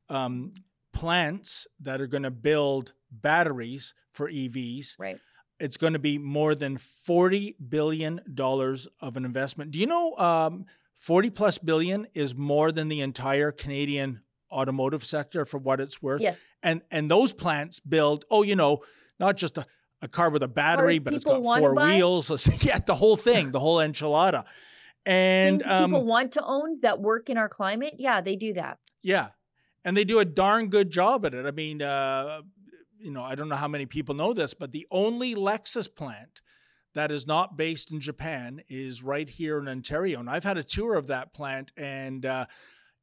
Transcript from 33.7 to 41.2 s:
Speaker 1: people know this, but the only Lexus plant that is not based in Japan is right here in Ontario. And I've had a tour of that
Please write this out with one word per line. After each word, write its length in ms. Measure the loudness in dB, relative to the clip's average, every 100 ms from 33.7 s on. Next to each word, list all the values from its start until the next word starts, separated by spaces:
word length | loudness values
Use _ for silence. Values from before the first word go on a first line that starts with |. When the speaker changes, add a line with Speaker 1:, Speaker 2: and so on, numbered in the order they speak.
| -6 -8
Speaker 1:
people 280 | -8 -6
know 200 | -2 -2
this, 180 | 0 -4
but 200 | -6 -12
the 140 | -12 -6
only 440 | -2 0 -2 -4
Lexus 540 | -2 -2 -2 -4 -8 -8
plant 540 | -10 -14 -14 -20 _ _ _ _ _ _
that 160 | -4 -4
is 160 | -4 -2
not 300 | 0 -2 -4
based 340 | -4 -6 -8
in 80 | -10
Japan 600 | -10 -10 -8 -8 -10 -16 -14
is 340 | -12 -12 -10
right 240 | -6 -4 -6
here 320 | -8 -4 -4
in 80 | -6
Ontario. 520 | -8 -6 -4 -2 -4
And 80 | -4
I've 160 | -4
had 140 | -4 -4
a 40 |
tour 340 | -4 -4 -2 -2
of 100 | -2
that 260 | -6